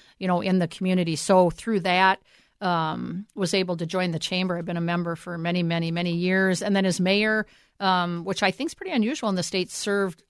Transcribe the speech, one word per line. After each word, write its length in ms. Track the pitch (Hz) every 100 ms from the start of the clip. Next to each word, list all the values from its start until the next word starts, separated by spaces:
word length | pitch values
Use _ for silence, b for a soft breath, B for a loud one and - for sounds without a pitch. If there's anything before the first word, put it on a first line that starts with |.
| b b
you 100 | 185
know, 120 | 175
in 200 | 185 185
the 80 | 170
community? 480 | - 185 185 170 151
So 340 | - 185 175
through 300 | - 226 208
that, 400 | 180 180 190 190 _ b b b
um, 640 | 185 170 156 120 120 175 214
was 180 | 214 180
able 240 | 196 180 170
to 80 |
join 280 | 165 185 180
the 60 | 160
chamber. 380 | - 185 185 175
I've 80 |
been 140 | 170 170
a 20 |
member 340 | 170 175 170
for 220 | 165 180 170
many, 260 | 170 180
many, 280 | 165 170 165
many 220 | 170 175
years, 500 | 170 180 190 190 180
and 120 | -
then 120 | 196 190
as 140 | 170
mayor, 460 | 185 202 220 220 214 b b -
um, 440 | 196 180 175 170
which 180 | 180 175
I 80 | 196
think 200 | 190 311
is 40 |
pretty 180 | - 381
unusual 360 | 269 214 302 220
in 60 |
the 80 | 185
state, 280 | 170 190 175
served, 520 | - 214 202 190 -